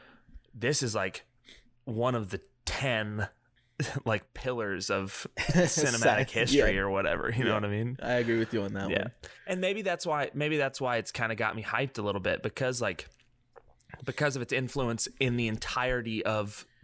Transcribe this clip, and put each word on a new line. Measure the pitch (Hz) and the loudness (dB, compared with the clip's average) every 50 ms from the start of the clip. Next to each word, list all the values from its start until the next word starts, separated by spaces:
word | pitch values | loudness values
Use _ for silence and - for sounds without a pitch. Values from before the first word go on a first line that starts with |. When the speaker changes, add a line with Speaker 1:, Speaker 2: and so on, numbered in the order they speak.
| - - - - _ - - - - _ - | -20 -20 -20 -20 _ -20 -20 -20 -20 _ -8
Speaker 1:
this | 110 113 135 147 - | -2 0 0 2 2
is, | 135 117 104 | 2 0 0
like, | 104 95 95 - - - _ _ _ _ - - - - _ _ _ - | 0 0 -2 -4 -6 -16 _ _ _ _ -20 -20 -20 -20 _ _ _ -8
one | 131 113 113 120 127 123 | -4 -2 0 2 2 2
of | 113 104 92 | 0 -2 -4
the | 98 - - - _ _ - | -6 -8 -8 -10 _ _ -6
ten, | - - - 139 135 117 110 107 104 107 107 101 - - _ _ _ _ _ _ _ _ - | -4 -2 0 0 0 2 0 0 -2 -2 -4 -4 -6 -6 _ _ _ _ _ _ _ _ -4
<laughs> | 139 - - - - | -4 -4 -4 -4 0
like, | 117 107 101 - _ - | 0 0 0 -2 _ -12
pillars | - - 131 127 117 107 101 95 90 95 - | -6 -4 -2 -2 0 0 -2 -2 -2 0 0
of | 101 98 95 98 - - - - | 0 0 0 -2 -4 -6 -8 -8
Speaker 2:
<laughs> | - - | -6 -4
Speaker 1:
cinematic | - - 135 175 175 - - - 156 131 120 113 113 135 110 104 110 - | 0 2 4 4 6 4 4 2 2 2 2 4 4 4 4 4 2 0
Speaker 2:
Sci-, | - 113 | 2 0
Speaker 1:
history | 120 117 135 143 117 101 95 | 2 4 6 6 6 6 4
Speaker 2:
yeah. | 98 | 2
Speaker 1:
or | 98 98 | 2 2
whatever. | 98 98 92 71 85 - - 67 110 | 2 2 2 2 0 0 0 0 0
You | 123 120 | 2 2
know | 98 | 2
Speaker 2:
Yeah. | 107 | 2
Speaker 1:
what | 107 104 | 2 0
I | 101 | 0
mean? | 101 107 113 120 131 - | 0 0 -2 -2 -4 -4
Speaker 2:
I | - 120 123 | -2 0 2
agree | 123 120 117 113 113 | 2 2 2 2 2
with | 113 - | 2 0
you | 117 107 | 0 -2
on | 101 101 104 | -2 -2 -4
that | 98 - 98 | -4 -2 0
Speaker 1:
Yeah. | - - - | 0 0 -2
Speaker 2:
one. | - - - - - - - - | -4 -8 -12 -18 -20 -20 -12 -6
Speaker 1:
And | - 185 185 | -6 -4 -2
maybe | 185 190 196 220 | 0 -2 -2 -2
that's | 196 190 175 170 - | -2 -2 -2 -2 -2
why, | 170 151 147 135 - - | -2 0 0 0 -2 -2
maybe | 139 151 151 156 147 | -2 0 0 2 2
that's | 139 135 - - | 0 0 -2 -2
why | 135 123 120 113 | 0 0 2 0
it's | 104 - | 0 -2
kinda | - - 117 110 113 | -4 -2 -2 -2 0
got | 107 110 107 - | 0 0 0 0
me | 110 | -2
hyped | 104 - 110 117 139 135 - 110 | -4 -2 -2 0 -2 -2 -2 -2
a | |
little | 104 101 98 98 | 0 0 0 0
bit | 90 101 90 - | 0 0 0 0
because, | - 107 - - 135 127 127 120 | -2 -4 -2 -2 -2 -2 0 0
like, | 113 101 87 - - - - _ _ _ _ _ _ _ - - _ - - - - - - - - | -2 -2 -4 -6 -10 -16 -18 _ _ _ _ _ _ _ -20 -20 _ -20 -20 -20 -20 -18 -16 -12 -8
because | 135 - - 151 143 131 | -6 -2 0 0 0 0
of | 131 | -2
its | 120 - | -2 0
influence | 131 131 127 120 - 139 127 117 117 110 - - - - | 0 0 0 -2 -2 0 0 0 0 -2 -4 -4 -2 0
in | 135 123 120 120 | 0 2 2 2
the | 117 110 | 0 0
entirety | 110 110 - - - 123 123 127 127 123 110 113 110 110 - | -2 -2 -4 -4 -2 0 0 0 0 0 -2 -2 -2 -2 0
of | 107 110 107 104 104 101 - - - _ - | 0 0 0 0 -2 -6 -10 -12 -14 _ -12